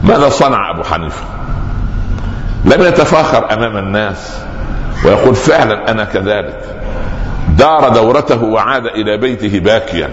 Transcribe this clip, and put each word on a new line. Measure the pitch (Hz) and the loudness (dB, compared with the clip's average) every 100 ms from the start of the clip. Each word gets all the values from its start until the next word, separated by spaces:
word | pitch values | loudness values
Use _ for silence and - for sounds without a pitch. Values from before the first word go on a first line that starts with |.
ماذا | 175 - 143 | 4 4 2
صنع | - 139 117 95 | 4 2 2 -2
أبو | 82 | -6
حنيفة؟ | 80 80 80 - - - - - - - - - - - - - - - 92 | -4 -4 -4 -8 -10 -10 -6 -4 -4 -4 -4 -4 -2 -4 -4 -4 -4 0 2
لم | 143 | 4
يتفاخر | 180 - 151 156 156 113 - | 4 4 4 2 4 0 0
أمام | 107 117 104 | -2 -2 -2
الناس | 98 101 107 90 - - - - - - - - - | -2 -2 -2 -6 -10 -10 -10 -8 -6 -4 -4 0 2
ويقول: | 98 127 117 | 4 4 4
"فعلًا | - 156 120 107 - | 2 2 2 0 -2
أنا | 110 | -2
كذلك". | 104 101 95 104 80 - - - - - - - - - - 85 | -2 -2 0 -2 -4 -10 -12 -10 -8 -6 -4 -4 -4 -2 0 4
دار | 143 156 135 | 4 4 4
دورته | 117 110 127 143 123 | 4 4 2 2 0
وعاد | 113 107 104 131 113 | 2 0 0 0 -2
إلى | 104 104 104 | -4 -2 0
بيته | 127 117 104 98 | -2 -2 -2 0
باكيا. | 87 110 - 85 71 | 2 2 0 -4 -6